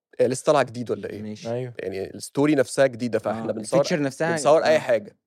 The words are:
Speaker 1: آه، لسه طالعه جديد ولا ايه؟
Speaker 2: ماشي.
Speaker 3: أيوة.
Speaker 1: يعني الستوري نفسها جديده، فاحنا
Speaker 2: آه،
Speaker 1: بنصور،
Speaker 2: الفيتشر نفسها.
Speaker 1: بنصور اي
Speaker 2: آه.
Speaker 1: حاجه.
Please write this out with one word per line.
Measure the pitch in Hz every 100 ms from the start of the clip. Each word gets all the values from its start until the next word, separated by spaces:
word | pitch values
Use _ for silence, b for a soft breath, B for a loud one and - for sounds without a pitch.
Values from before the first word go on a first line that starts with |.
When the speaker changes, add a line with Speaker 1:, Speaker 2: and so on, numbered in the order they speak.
| _ -
Speaker 1:
آه، | 123
لسه | 131
طالعه | - 147
جديد | 123 117 120
ولا | 101 95
ايه؟ | 101
Speaker 2:
ماشي. | 107 107 113
Speaker 3:
أيوة. | 120 123 117
Speaker 1:
يعني | 95 95 98
الستوري | 104 - - 147
نفسها | 143 123 - 135
جديده، | 113 120 110
فاحنا | 107 110 110
Speaker 2:
آه، |
Speaker 1:
بنصور، | 110 101 131
Speaker 2:
الفيتشر | 143 170
نفسها. | 139 - 160
Speaker 1:
بنصور | 165 143 156
اي | 135 156
Speaker 2:
آه. |
Speaker 1:
حاجه. | 131 113 104 -